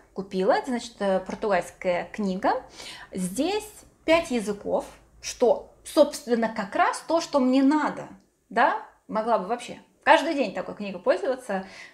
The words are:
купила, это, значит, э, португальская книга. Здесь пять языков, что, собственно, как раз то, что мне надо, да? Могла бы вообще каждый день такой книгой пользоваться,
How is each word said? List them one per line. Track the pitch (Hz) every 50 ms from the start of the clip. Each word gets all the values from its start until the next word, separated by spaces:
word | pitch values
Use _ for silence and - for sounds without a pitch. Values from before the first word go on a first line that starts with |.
| - _ _
купила, | - 190 190 - 190 185 208 320
это, | 415 427 -
значит, | 247 - - - - -
э, | 202 202 190 185
португальская | 185 - - 196 - 220 202 175 175 - - _ - 190 175 175 175 - -
книга. | - 214 196 185 190 - 302 427 523 508 - - - - - - - - - -
Здесь | - 185 180 185 233 285 339 403 427 415 - - - - - _ _ _
пять | - 320 339 330 - 254
языков, | 240 196 208 202 202 - 180 175 208 285 - - - _ _ _ -
что, | - - - - 254 233 - - - - - _ _
собственно, | - - 320 294 - - - - 226 240 233 226 220
как | 226 - 208 196 -
раз | 302 349 453 466 - -
то, | - 311 339
что | 330 - - 285
мне | 254 254 254 269 277
надо, | 269 302 302 285 220 - 185 165 - - - _ _ _ _ _ _
да? | - 208 247 311 381 440 - - _ _ _
Могла | _ 185 214 220 233 233 202
бы | 185
вообще | 185 233 240 - - - - - _ _ _ _
каждый | - 208 311 285 302 330
день | 277 254 202 190
такой | 190 180 - 180
книгой | - 208 202 190 180
пользоваться, | - 247 320 370 392 339 254 262 - - 202 190 190 190 - - - -